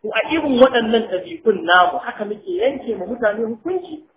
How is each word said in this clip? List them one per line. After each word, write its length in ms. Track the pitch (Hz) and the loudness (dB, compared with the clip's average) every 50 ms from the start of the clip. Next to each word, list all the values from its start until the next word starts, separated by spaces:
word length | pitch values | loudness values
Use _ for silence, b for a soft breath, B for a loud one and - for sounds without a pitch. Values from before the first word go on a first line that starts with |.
To 80 | - 214 | -8 -4
a 120 | - 330 - - 311 | -4 -4 -4 -2 -4
irin 240 | 320 311 285 262 240 | -2 0 0 6 6
waɗannan 440 | 254 262 247 240 226 220 233 226 220 - | 6 6 6 0 0 2 0 0 0 0
ɗabi'un 460 | 190 180 - 170 165 - - 226 196 190 165 | -6 -6 -6 -8 -14 -2 0 0 0 0 2
namu 340 | 170 175 180 180 175 180 180 | 4 6 6 6 4 2 -4
haka 260 | - 240 - - 208 | -8 -8 -8 -8 -8
muke 240 | 202 214 214 - 196 175 185 | -8 -8 -10 -8 -6 -4 0
yanke 340 | 220 269 269 247 - 233 214 | 0 -2 -2 -2 -6 -6 -6
ma 80 | 190 180 | -6 -6
mutane 380 | 196 247 233 226 208 202 220 233 | -8 -6 -2 -2 -2 0 -2 -4
hukunci 580 | 220 233 - _ 339 370 359 349 330 311 - - _ _ | -6 -6 -8 _ -6 -6 -4 -6 -8 -14 -16 -16 _ _